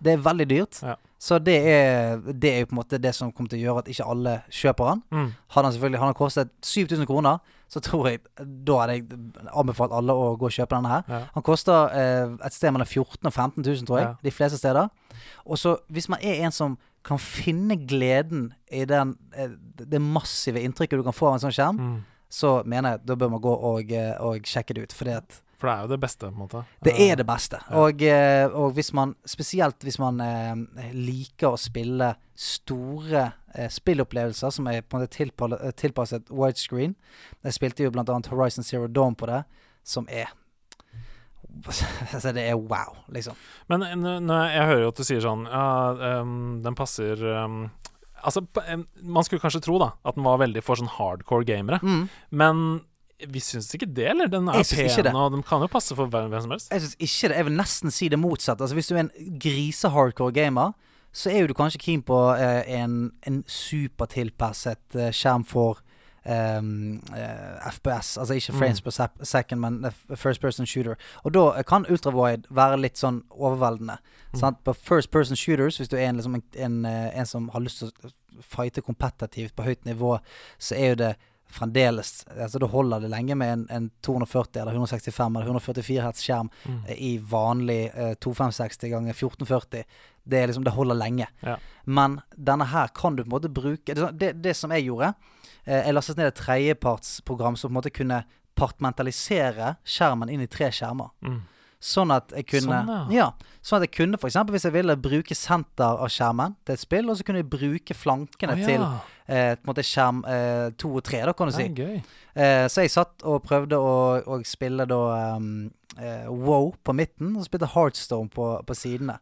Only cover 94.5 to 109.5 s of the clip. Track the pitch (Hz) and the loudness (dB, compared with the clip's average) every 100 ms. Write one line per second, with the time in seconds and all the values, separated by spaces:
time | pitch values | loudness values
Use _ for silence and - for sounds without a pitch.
94.5 | 160 156 160 127 117 160 - _ _ - | -4 -2 -2 0 0 0 -2 _ _ -20
95.5 | - - 135 143 143 147 156 147 - - | -12 -2 0 2 2 0 0 0 0 0
96.5 | 131 147 147 127 110 - - - 123 117 | 2 2 2 0 -2 -4 -10 -8 -2 -2
97.5 | 120 127 127 120 - 131 123 - _ _ | -2 -4 -4 -4 -4 -2 -2 -6 _ _
98.5 | - 131 - 135 - 131 - - 190 131 | -2 -2 0 -4 -2 -4 -4 -2 0 0
99.5 | 110 117 160 - - 165 120 117 143 123 | 0 -4 -6 -6 0 2 2 -2 -4 -6
100.5 | - 127 - 113 131 - _ - 123 90 | -2 -2 -2 -6 -6 -10 _ -8 -8 -10
101.5 | _ _ _ - 196 175 131 - - - | _ _ _ -2 2 4 2 0 -10 -2
102.5 | 143 131 123 233 226 - 240 143 - - | 0 2 0 0 -4 0 4 2 0 -16
103.5 | - - 208 175 - 170 208 127 165 214 | -18 0 2 2 2 2 2 0 0 2
104.5 | 196 175 160 180 143 131 147 - 151 - | 0 2 2 2 2 2 0 0 -4 0
105.5 | 175 139 - 120 117 123 - 117 117 160 | 0 0 0 2 2 -2 0 0 2 -2
106.5 | 101 - 131 - 185 233 208 208 190 143 | -4 -6 -6 -2 0 0 -2 -2 -2 -2
107.5 | 139 143 165 - - - 135 147 - 190 | -2 -2 -2 -6 -4 0 -2 -4 -6 -2
108.5 | 175 214 226 175 120 - - - 131 123 | 0 2 2 0 -4 -10 -16 -4 2 2